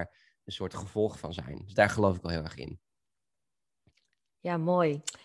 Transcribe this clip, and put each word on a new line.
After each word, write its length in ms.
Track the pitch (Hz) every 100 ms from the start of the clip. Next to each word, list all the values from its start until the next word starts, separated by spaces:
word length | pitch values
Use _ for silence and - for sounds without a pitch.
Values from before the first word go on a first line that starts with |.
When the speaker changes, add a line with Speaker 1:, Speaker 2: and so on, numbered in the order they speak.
| 85 _ _ _
Speaker 1:
een 100 | -
soort 200 | - 92
gevolg 460 | - 98 107 107 -
van 140 | 78
zijn. 280 | 80 - 62 98
Dus 80 |
daar 160 | 104 104
geloof 260 | 110 101 90
ik 60 |
wel 100 | 85
heel 120 | 82
erg 120 | 78 -
in. 240 | 65 90 _ _ _ _ _ _ _ _ _ _ _ _ _ _ _ _
Speaker 2:
Ja, 180 | 175 170
mooi. 440 | 160 180 165 147 - -